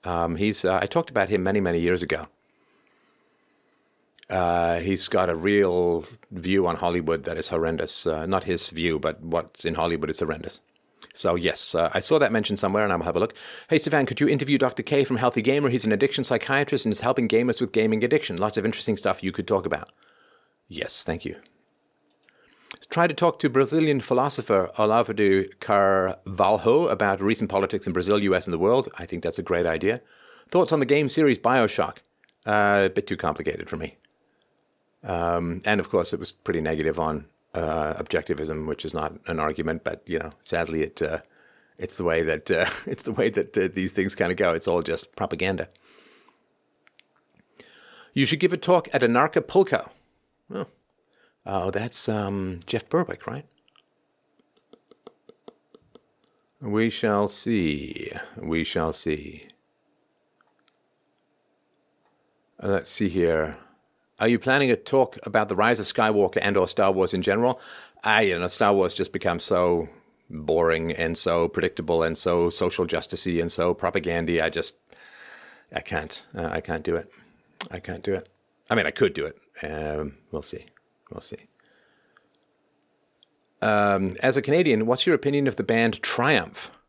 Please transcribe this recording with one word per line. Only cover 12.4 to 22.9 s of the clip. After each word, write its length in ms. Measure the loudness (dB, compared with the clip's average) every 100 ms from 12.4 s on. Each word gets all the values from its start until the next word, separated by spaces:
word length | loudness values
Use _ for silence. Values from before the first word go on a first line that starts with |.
| -2 -2
somewhere 260 | 0 0
and 80 | 0
I'll 100 | 0
have 140 | -2 -2
a 40 |
look. 140 | -2 -4 -18 -20 -2
"Hey, 100 | 0
Stefan, 280 | 2 0 0
could 140 | 0
you 80 | 0
interview 300 | 0 0 2
Doctor 240 | 0 -2
K 220 | -2 0
from 120 | 2 2
Healthy 260 | 0 4
Gamer? 260 | 4 4 2
He's 160 | 0
an 80 | 2
addiction 320 | 2 2 0
psychiatrist 600 | -2 -2 0 0 2 0 0
and 60 |
is 80 | 0
helping 280 | 0 0 2
gamers 320 | 2 2 0
with 120 | 0
gaming 320 | 2 2 2
addiction. 320 | 2 0 0 -2
Lots 200 | -2 0
of 80 |
interesting 320 | -2 -4 -4 -2
stuff 260 | 0 -2
you 100 | -4
could 140 | -4 0
talk 180 | 0
about." 260 | 0 -6 -6 _ _ _ _ _ _ _ _
Yes, 340 | -10 -6 -6
thank 220 | -4 -6
you. 120 | -8 -12 _ _ _ _ _ _ _ _ _ _ _ _ _ -20 -6